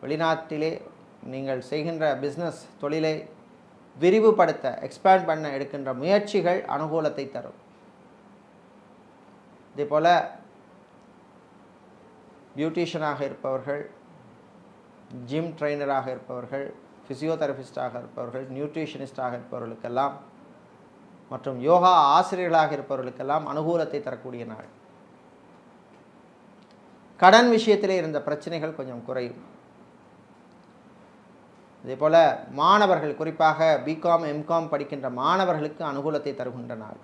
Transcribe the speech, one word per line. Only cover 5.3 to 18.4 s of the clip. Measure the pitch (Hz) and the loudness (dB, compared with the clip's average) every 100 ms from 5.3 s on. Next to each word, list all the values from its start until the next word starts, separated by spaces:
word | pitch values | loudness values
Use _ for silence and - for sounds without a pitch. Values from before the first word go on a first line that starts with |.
| 156 151 139 | -2 -2 -6
எடுக்கின்ற | 139 143 131 123 | -6 -6 -6 -4
முயற்சிகள் | 151 202 202 202 170 185 - 139 | 2 2 2 0 2 0 -2 -4
அனுகூலத்தை | 156 160 156 139 139 131 | -2 -2 -2 -4 -10 -10
தரும். | - - - - - - - - - - - - - - - - - - - - - - - | -14 -18 -20 -20 -20 -20 -20 -20 -20 -20 -20 -20 -20 -20 -20 -20 -20 -20 -20 -20 -20 -20 -20
இதே | 139 143 | -8 -2
போல | 151 165 175 - - - - - - - - - - - - - - - - - - - - - - - 135 | 2 4 4 2 -10 -20 -20 -20 -20 -20 -20 -20 -20 -20 -20 -20 -20 -20 -20 -20 -20 -20 -20 -20 -20 -20 -6
பியூட்டிஷியனாக | 160 160 165 165 151 139 139 | -4 -2 -4 -4 -4 -4 -6
இருப்பவர்கள், | 135 135 131 123 143 147 - - - - - - - - - - - - 123 123 | -6 -6 -6 -6 -8 -8 -18 -20 -20 -20 -20 -20 -20 -20 -20 -20 -20 -20 -16 -6
ஜிம் | 147 170 160 | -4 -4 -4
ட்ரெயினராக | 151 147 143 135 127 127 | -4 -2 -2 -2 -4 -10
இருப்பவர்கள், | - 127 123 139 139 - - - - | -10 -12 -8 -8 -10 -14 -20 -20 -14
ஃபிசியோதெரபிஸ்டாக | 131 156 160 147 135 131 - 127 120 | -8 -4 -2 -2 -4 -10 -8 -8 -8
இருப்பவர்கள், | 120 - 120 123 | -14 -10 -10 -10